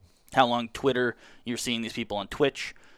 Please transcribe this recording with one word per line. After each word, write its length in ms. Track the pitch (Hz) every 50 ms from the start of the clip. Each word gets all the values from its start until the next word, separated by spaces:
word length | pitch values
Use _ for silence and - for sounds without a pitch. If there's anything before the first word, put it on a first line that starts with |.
| - - _ _ _ - -
How 140 | 139 127
long 220 | 120 120 120 120 113
Twitter, 460 | - - - 139 123 123 123 120 - - - - - - -
you're 120 | 117 120
seeing 240 | 110 - 127 120 113
these 120 | 113 107 -
people 240 | 120 113 - 104
on 100 | 104 98 -
Twitch. 440 | - - 147 139 - - - - - - - - -